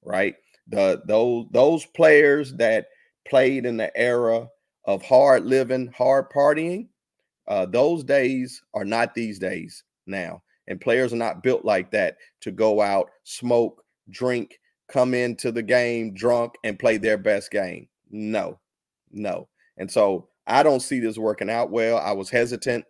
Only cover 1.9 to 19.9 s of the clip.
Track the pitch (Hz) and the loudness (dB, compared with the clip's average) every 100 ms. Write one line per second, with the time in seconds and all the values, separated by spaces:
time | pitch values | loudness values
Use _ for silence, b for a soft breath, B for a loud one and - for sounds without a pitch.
1.9 | - 160 147 147 143 139 131 117 110 - | 2 6 8 6 4 -2 -2 0 0 -2
2.9 | b b b - 131 131 135 123 113 110 | b b b 0 2 4 0 -4 -4 -6
3.9 | - 120 120 117 113 120 _ _ _ - | -2 0 2 0 -2 -4 _ _ _ -6
4.9 | 98 - 131 139 127 101 131 123 127 123 | -6 4 6 6 4 4 0 0 -4 -6
5.9 | - 127 135 135 147 143 151 165 185 233 | -2 2 2 0 2 2 2 -2 -6 -10
6.9 | _ _ _ _ _ - 101 92 113 143 | _ _ _ _ _ -6 -4 -2 2 2
7.9 | 170 131 139 127 131 127 - _ 107 101 | 0 0 0 0 -2 -6 -12 _ -8 -4
8.9 | 113 117 - 113 98 92 90 85 - _ | -2 -2 -4 -8 -6 -6 -6 -12 -18 _
9.9 | _ - 98 85 92 _ _ - 92 - | _ -12 -10 -10 -12 _ _ -14 -8 0
10.9 | 120 127 117 113 - 127 127 104 98 92 | 0 0 -2 -4 -4 -2 -2 0 -2 -2
11.9 | 107 90 - b b - 95 110 107 101 | -2 -2 -4 b b -14 -2 0 2 0
12.9 | 98 90 _ - - 123 120 117 - _ | 0 -2 _ -18 -10 0 0 0 -4 _
13.9 | _ _ 95 127 123 110 - _ _ _ | _ _ -6 -4 -4 -6 -16 _ _ _
14.9 | 139 127 127 123 117 127 117 107 123 120 | 0 0 0 -2 -4 -6 -6 0 0 0
15.9 | 117 113 95 113 120 117 - 113 98 123 | -2 -6 -4 0 0 -2 -6 -8 -2 0
16.9 | 110 110 107 95 101 - 101 95 82 - | 2 0 0 0 -2 -2 -6 -6 -8 -18
17.9 | _ _ 107 107 110 87 - _ _ _ | _ _ -10 -6 -4 -6 -10 _ _ _
18.9 | _ _ 101 104 87 - _ _ _ 95 | _ _ -10 -6 -8 -10 _ _ _ -4